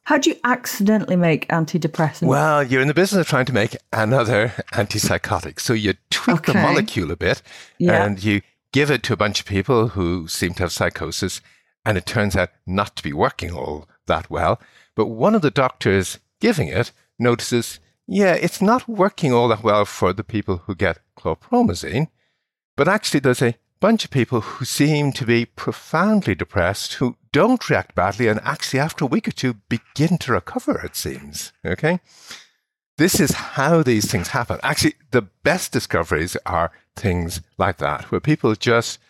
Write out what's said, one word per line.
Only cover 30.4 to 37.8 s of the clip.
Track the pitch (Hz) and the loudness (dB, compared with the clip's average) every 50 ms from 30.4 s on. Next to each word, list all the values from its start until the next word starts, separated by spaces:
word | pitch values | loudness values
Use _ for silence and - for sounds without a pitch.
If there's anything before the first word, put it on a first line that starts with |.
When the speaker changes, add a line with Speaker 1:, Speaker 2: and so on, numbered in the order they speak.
| - - - 254 - - - - - | -2 -4 -10 -6 -4 -4 -4 -4 -4
Speaker 2:
it | - - | -10 -10
seems. | - - 76 67 67 69 71 78 - - - _ _ - | -8 -8 -8 -8 -10 -14 -14 -14 -12 -14 -14 _ _ -6
Okay? | - 87 - - 151 180 180 _ _ _ - - - - - - _ _ _ _ _ _ _ _ _ _ | -6 -4 -2 0 -2 -2 -2 _ _ _ -20 -20 -20 -20 -20 -20 _ _ _ _ _ _ _ _ _ _
This | - 151 - - - | 0 2 2 2 2
is | 160 135 - | 2 0 0
how | - - - - - 135 151 170 165 156 | -4 -6 -8 -4 -2 2 2 4 4 4
these | 127 117 107 101 101 | 4 2 2 0 0
things | - 104 85 - | -2 -2 -4 -2
happen. | - 131 120 - 98 - - | -4 -4 -4 -4 -6 -4 -4
Actually, | 131 147 - - 151 - _ _ - | -4 -2 0 0 0 0 _ _ -2
the | - 123 107 - _ _ - | -2 -2 -2 -2 _ _ 0
best | 143 165 185 - - | 0 0 0 -2 -4
discoveries | - 127 - - - 85 82 - - 76 82 90 - - - | -4 -4 -4 -2 -2 -2 0 0 0 -2 -2 -2 -6 -8 -6
are | - 87 82 85 85 _ _ _ _ - | -4 -2 -2 -2 -2 _ _ _ _ -12
things | - - 101 87 87 85 82 - 82 - _ _ - | -4 -2 -2 0 0 -2 -4 -8 -10 -12 _ _ -2
like | 95 90 90 | -2 -2 -2
that, | - | -2